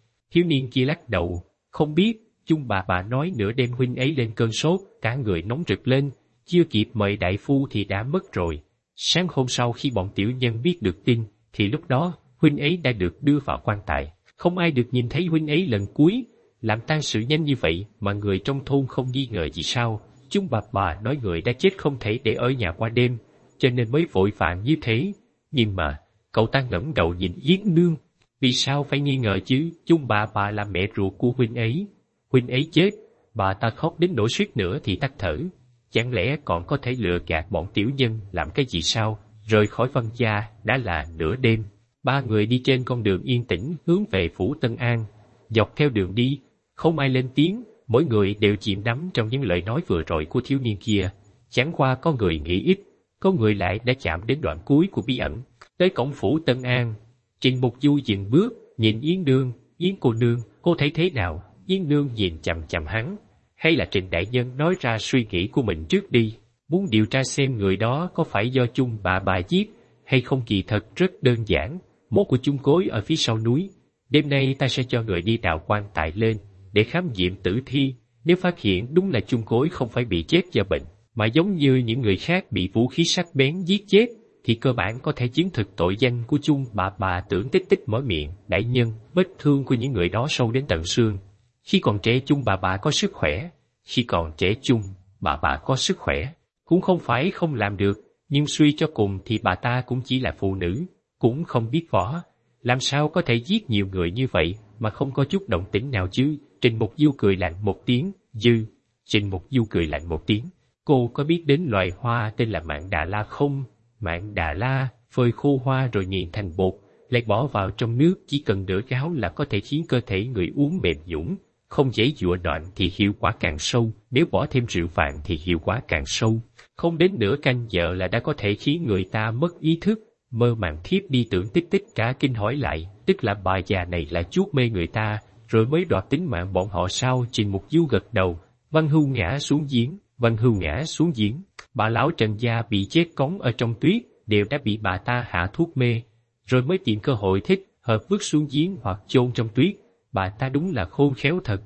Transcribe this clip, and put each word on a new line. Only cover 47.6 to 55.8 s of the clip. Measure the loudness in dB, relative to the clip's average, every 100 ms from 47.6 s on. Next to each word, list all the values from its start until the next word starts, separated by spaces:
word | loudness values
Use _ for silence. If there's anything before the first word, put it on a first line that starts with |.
| -8 _ 0
mỗi | 2 4
người | 2 2 2
đều | 2 2
chìm | -2 -2
đắm | -2 -4 -4
trong | -2 -2
những | -2
lời | 0 0
nói | 0 -4 0
vừa | -2 0
rồi | -2 -2
của | -4 -2
thiếu | -2
niên | 0 -4
kia. | 0 0 0 -6 _ _ _
Chẳng | -2 -2
qua | 0 0 2
có | 0 0
người | 0 0
nghĩ | 0 0
ít, | 2 0 -2 _ _ _
có | 0
người | 2 2 2
lại | 0 0 -2
đã | -2
chạm | -2 -4 -2
đến | -2
đoạn | -2 -6 2
cuối | 4 4
của | 0 -4
bí | -2
ẩn. | -4 -6 -14 _ -20
Tới | _